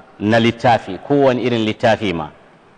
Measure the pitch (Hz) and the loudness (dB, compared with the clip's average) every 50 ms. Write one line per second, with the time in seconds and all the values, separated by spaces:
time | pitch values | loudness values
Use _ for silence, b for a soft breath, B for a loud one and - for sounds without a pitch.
0 | - - - - 101 107 113 117 113 117 113 - - 127 113 104 - - 92 85 | -20 -20 -10 -4 -2 0 2 2 2 2 0 0 2 2 2 2 0 -6 -12 -10
1 | - - 143 143 139 131 123 123 107 127 120 113 110 107 104 - - 113 107 - | -4 -2 2 2 4 2 2 0 -2 -2 -2 -2 -2 -2 -4 0 0 0 0 0
2 | 113 98 85 82 78 73 - - - - _ _ _ _ _ | -2 -4 -4 -6 -8 -10 -14 -20 -20 -20 _ _ _ _ _